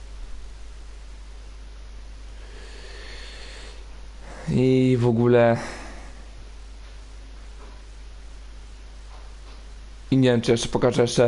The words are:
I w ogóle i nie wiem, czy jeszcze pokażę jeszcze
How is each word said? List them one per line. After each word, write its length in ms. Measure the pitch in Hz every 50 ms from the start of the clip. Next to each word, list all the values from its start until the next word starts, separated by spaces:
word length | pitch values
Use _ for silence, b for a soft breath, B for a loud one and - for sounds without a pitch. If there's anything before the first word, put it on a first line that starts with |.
| - - - - - - - - - - - - - - - - - - - - - - - - - - - - - - - - - - - - - - - - - - - - - - B B B B B B B B B B B B B B B B B B B B B B B B B B B B B B B - - - - - - - - - - - - 160
I 480 | 147 123 127 131 131 131 127 127 127 117
w 60 | 120
ogóle 500 | 123 113 113 120 120 123 120 117 117 117 117 B B B B B B B B B B B B B B B B B - - - - - - - - - - - - - - - - - - - - - - - - - - - - - - - - - - - - - - - - - - - - - - - - - - - - - - - - - - - - - - - - - - - - - - - - -
i 60 | 131
nie 140 | 135 127 127
wiem, 100 | 120 117
czy 120 | 117 -
jeszcze 160 | 117 117 - -
pokażę 340 | - 117 - 123 - -
jeszcze 220 | 120 117 - - 120